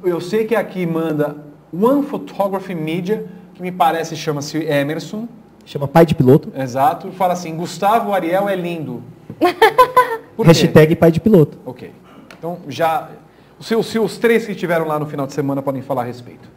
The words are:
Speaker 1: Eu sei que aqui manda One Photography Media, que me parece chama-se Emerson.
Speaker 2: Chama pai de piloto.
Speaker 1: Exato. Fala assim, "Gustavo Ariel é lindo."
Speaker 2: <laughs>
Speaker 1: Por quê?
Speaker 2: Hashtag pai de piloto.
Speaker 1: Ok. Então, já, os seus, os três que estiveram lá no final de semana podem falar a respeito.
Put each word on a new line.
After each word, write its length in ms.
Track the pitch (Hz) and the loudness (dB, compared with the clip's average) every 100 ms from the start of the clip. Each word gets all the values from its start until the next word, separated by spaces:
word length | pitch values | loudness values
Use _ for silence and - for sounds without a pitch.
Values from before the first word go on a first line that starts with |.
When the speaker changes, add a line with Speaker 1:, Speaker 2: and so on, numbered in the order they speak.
Speaker 1:
Eu 160 | 185 170 | -2 -4
sei 260 | - 214 214 | -2 -2 0
que 100 | 220 | -2
aqui 280 | - 185 | -2 -4
manda 640 | 175 160 165 151 147 143 - - _ | -4 -2 -2 -2 -2 -4 -18 -20 _
One 300 | 165 226 285 | -2 2 2
Photography 720 | 277 320 - - 196 190 190 | 0 -8 -10 -4 -4 -4 -6
Media, 540 | 180 156 170 180 220 - - - | -6 -4 -4 -2 -4 -6 -16 -20
que 80 | - | -12
me 100 | 180 | -10
parece 440 | 180 170 165 165 156 | 0 0 0 -6 -6
chama-se 420 | 160 147 143 156 160 | -4 -4 -4 -6 -2
Emerson. 640 | 143 139 160 - 214 233 - - - | 0 0 -4 -8 -10 -10 -14 -20 -20
Speaker 2:
Chama 240 | - - 139 | -12 -6 2
pai 200 | - - | 6 6
de 80 | - | 6
piloto. 360 | 127 147 - 139 | 6 6 4 -8
Speaker 1:
Exato. 560 | 131 127 143 170 190 | -6 0 0 0 -10
Fala 220 | 180 185 | -2 -2
assim, 220 | 180 175 160 | -2 -6 -8
"Gustavo 580 | 175 - 202 233 208 | -8 -4 0 0 0
Ariel 360 | 196 170 185 202 | -2 0 0 0
é 60 | 190 | -4
lindo." 480 | 175 170 131 120 - - - - | -4 -6 -8 -10 -14 -20 -20 0
Speaker 2:
<laughs> 960 | 349 339 415 - 508 494 494 453 - - | 0 4 2 4 4 4 0 -2 -10 2
Speaker 1:
Por 80 | |
quê? 40 | 165 | 6
Speaker 2:
Hashtag 480 | 160 143 - 156 165 | 6 6 6 6 6
pai 160 | 170 | 4
de 80 | 160 | 4
piloto. 380 | - 202 143 - - | 4 6 4 0 -16
Speaker 1:
Ok. 260 | 123 87 - - - - - | -16 -18 -20 -20 -20 -20 -14
Então, 200 | 165 175 147 | -12 -12 -12
já, 420 | 127 160 156 - - - _ - _ | -2 -2 -2 -6 -20 -20 _ -20 _
os 80 | - | -4
seus, 260 | 226 190 226 | -2 0 -2
os 220 | 208 - | -2 0
três 280 | 233 226 226 | 2 2 0
que 60 | |
estiveram 360 | 196 170 170 160 | -8 -2 -2 0
lá 120 | 151 | -4
no 60 | 151 | -4
final 200 | 151 135 | -6 -6
de 80 | |
semana 280 | - 139 139 | -4 -4 -4
podem 200 | 135 135 | -4 -6
falar 200 | - 131 | -6 -6
a 40 | 120 | -6
respeito. 440 | 117 120 80 - | -10 -16 -20 -20